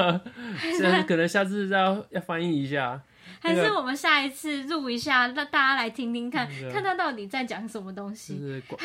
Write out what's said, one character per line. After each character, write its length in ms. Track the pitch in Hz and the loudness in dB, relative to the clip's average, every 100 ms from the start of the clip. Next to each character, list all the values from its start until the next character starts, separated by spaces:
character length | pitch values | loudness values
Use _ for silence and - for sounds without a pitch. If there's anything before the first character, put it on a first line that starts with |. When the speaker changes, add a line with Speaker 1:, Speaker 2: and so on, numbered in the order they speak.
| 180 175 - - 240 190 | 6 4 -2 -14 -10 -6
Speaker 1:
还 160 | 330 | -2
是 300 | 349 185 185 | 2 4 4
Speaker 2:
可 120 | 311 165 | 4 2
能 120 | 170 | 2
下 160 | 202 | 2
次 240 | 196 202 190 | 0 -2 0
要， 360 | 196 190 202 - | 4 4 2 -2
要 100 | 185 | -6
翻 220 | 185 165 | -2 -2
译 200 | 175 147 | 0 0
一 60 | 135 | 0
下。 340 | 143 123 135 - _ - - | 0 -2 -4 -12 _ -20 -6
Speaker 1:
还 140 | 339 | 0
是 160 | 339 427 | 2 2
我 120 | 392 | 2
们 140 | 254 285 | -2 0
下 240 | 339 294 | 4 4
一 80 | 277 | 2
次 360 | 277 311 285 | -4 -4 -4
录 260 | 277 330 262 | -2 -4 -2
一 80 | 240 | -2
下， 280 | 294 254 247 | 2 2 2
Speaker 2:
那 20 | |
个 140 | 269 | 0
Speaker 1:
让 80 | 285 | 0
大 180 | 302 269 | 2 4
家 60 | 269 | 2
来 120 | 226 | 0
听 240 | 226 233 | -4 -4
听 160 | 240 240 | -4 -4
看， 180 | 277 240 | -2 -4
Speaker 2:
嗯， 120 | - | -6
对。 100 | - | -6
Speaker 1:
看 100 | 403 | -4
他 120 | 381 | -2
到 180 | 359 320 | 0 -2
底 140 | 226 202 | -4 -6
在 180 | 269 | -6
讲 220 | 240 180 220 | -6 -6 -8
什 120 | 214 | -10
么 140 | 190 | -10
东 200 | 190 202 | -10 -10
西。 220 | 220 - 143 | -10 -10 -8
Speaker 2:
就 80 | |
是 160 | 143 135 | -8 -8
宝-， 160 | - - | -10 -10